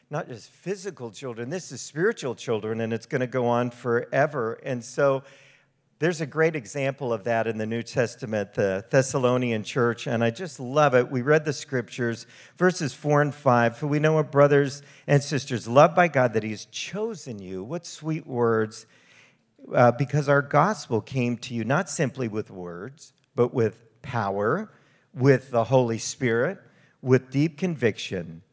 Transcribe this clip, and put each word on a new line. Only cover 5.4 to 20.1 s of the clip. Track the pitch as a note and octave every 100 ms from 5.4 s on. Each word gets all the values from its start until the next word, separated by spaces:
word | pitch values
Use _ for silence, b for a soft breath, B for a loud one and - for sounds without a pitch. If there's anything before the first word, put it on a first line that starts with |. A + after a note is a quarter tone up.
| B B B _ _ -
there's | D#3 D#3+
a | D3
great | D3 D#3+ D#3
example | G#2+ D3 C3+ C3+ C3
of | A2+
that | A#2+ A2+ A2+
in | A2
the | A2
New | A#2
Testament, | A2+ C#3+ A#2 - A2 G#2+ G2+
the | - G2+ F#2+ -
Thessalonian | C#3 C3 C#3+ B2 B2+ B2 A2
church, | G2+ B2 A#2+ A2+ D3
and | A#2
I | A#2
just | A2+ F#3 -
love | B2 C#3+ D3
it. | B2 B2+
We | C3
read | B2 D#3 D3+
the |
scriptures, | C3 - C3 - - A#2+ A2+ - B B B
verses | F3+ F3 C#3+
four | - D3 D3
and | C#3+
five. | - C3+ A#2+ A#2 A#2
"For | D3
we | D3
know, | D3+ D#3
our |
brothers | D3 C#3 C#3+ C#3+ C#3+ C3+ B B B
and | C#3+
sisters, | C3+ D3 - A#2 G#2
loved | B2 E3+ E3+
by | F3
God, | C#3 B2+
that | A2
He | G#2+
has | G#2 -
chosen | - - G3 A3 F#3+ - G#2
you." | F#2 F#2
What | G#2 E3+ -
sweet | - D3+ D#3+ -
words. | B2 A#2 A2+ A2 - - b b b b b b _ -
Uh, | C#3+ A#2+
"because | A#2 C#3